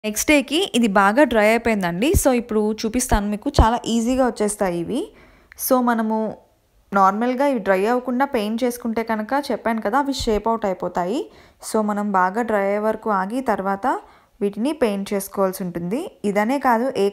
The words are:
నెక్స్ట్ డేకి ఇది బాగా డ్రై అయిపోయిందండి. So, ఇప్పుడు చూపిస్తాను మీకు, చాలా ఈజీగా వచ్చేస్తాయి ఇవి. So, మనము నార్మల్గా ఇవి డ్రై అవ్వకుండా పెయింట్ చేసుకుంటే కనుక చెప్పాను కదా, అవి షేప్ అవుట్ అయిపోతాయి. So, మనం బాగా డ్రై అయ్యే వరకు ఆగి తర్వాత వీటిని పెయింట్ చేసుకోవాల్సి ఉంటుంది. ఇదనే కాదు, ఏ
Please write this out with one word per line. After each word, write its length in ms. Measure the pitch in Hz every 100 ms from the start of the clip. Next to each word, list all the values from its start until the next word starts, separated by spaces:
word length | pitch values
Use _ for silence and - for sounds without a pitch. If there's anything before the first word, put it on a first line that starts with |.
| 214
నెక్స్ట్ 220 | 208 -
డేకి 260 | 294 - 302 392 247
ఇది 100 | 226 196
బాగా 220 | 196 226 294
డ్రై 140 | 226 208
అయిపోయిందండి. 560 | 233 233 214 180 170 269 392
So, 80 | 285 247
ఇప్పుడు 200 | 240 214 214 214
చూపిస్తాను 460 | 226 240 - 220 202
మీకు, 160 | 208 285 -
చాలా 180 | 220 233 -
ఈజీగా 320 | 226 226 254 254
వచ్చేస్తాయి 480 | 220 208 208 190 175
ఇవి. 180 | 165 233 440 - - _ _ - -
So, 100 | 254 240
మనము 280 | 226 220 220 214 - _ _ _ _ _
నార్మల్గా 540 | 202 190 202 247 254 285
ఇవి 100 | 254 196
డ్రై 120 | 190 208
అవ్వకుండా 340 | 247 247 247 277
పెయింట్ 260 | 254 208 226
చేసుకుంటే 400 | 254 240 233 220 226
కనుక 200 | 214 214 269 285
చెప్పాను 320 | 208 226 226 214
కదా, 140 | 254
అవి 120 | 277 262
షేప్ 240 | - 208 220
అవుట్ 140 | 226 208
అయిపోతాయి. 520 | 185 180 180 175 262 - - - _ -
So, 100 | 220 208
మనం 160 | 208 208 196
బాగా 220 | 185 202 214
డ్రై 160 | 208 196
అయ్యే 100 | 208 214
వరకు 240 | 214 220 196
ఆగి 200 | 190 247 262
తర్వాత 340 | 202 196 196 254 339 - _ _ _
వీటిని 300 | 202 202 254 311
పెయింట్ 260 | 233 202 196
చేసుకోవాల్సి 480 | 202 196 - 190 185 185
ఉంటుంది. 340 | 170 175 240 370 _ 208
ఇదనే 280 | 196 214 277 269
కాదు, 180 | 226 262 -
ఏ 20 | 202